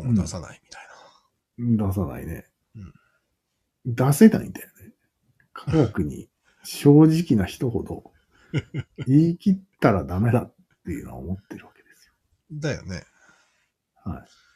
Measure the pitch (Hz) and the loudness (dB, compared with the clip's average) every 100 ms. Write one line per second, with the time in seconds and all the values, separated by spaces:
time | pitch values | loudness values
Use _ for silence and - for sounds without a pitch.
0 | 123 104 80 90 - - _ - - - | 0 0 -2 -8 -16 -20 _ -20 -20 -20
1 | - _ _ _ _ - 120 110 101 98 | -20 _ _ _ _ -6 0 0 0 -4
2 | 73 64 69 67 - _ _ 110 90 _ | -6 -8 -12 -14 -18 _ _ -20 -20 _
3 | _ _ _ _ _ _ _ _ 127 120 | _ _ _ _ _ _ _ _ -8 -2
4 | 135 147 220 - - - - _ - _ | 0 6 6 6 -4 -14 -20 _ -20 _
5 | _ _ _ _ _ - 139 156 113 - | _ _ _ _ _ -14 -2 0 0 -2
6 | 76 - - _ _ _ - - 143 147 | -6 -8 -18 _ _ _ -18 2 6 8
7 | 160 165 175 110 90 - 123 95 82 85 | 8 4 2 0 0 -6 -6 -6 -8 -14
8 | - _ _ _ _ 151 - 147 - - | -16 _ _ _ _ -8 -8 -12 -14 -10
9 | 131 147 170 175 202 190 - _ 123 95 | 2 2 2 0 -2 -2 -6 _ 0 2
10 | - 92 117 117 - _ _ _ 92 - | -2 -2 0 0 -2 _ _ _ -12 -12
11 | - 64 82 95 - - - _ _ _ | -12 -16 -12 -12 -14 -20 -20 _ _ _
12 | _ _ _ _ _ 151 151 - 92 87 | _ _ _ _ _ -10 -8 -8 -10 -14
13 | - _ _ _ _ _ _ _ _ _ | -16 _ _ _ _ _ _ _ _ _
14 | - 67 - _ _ | -14 -14 -16 _ _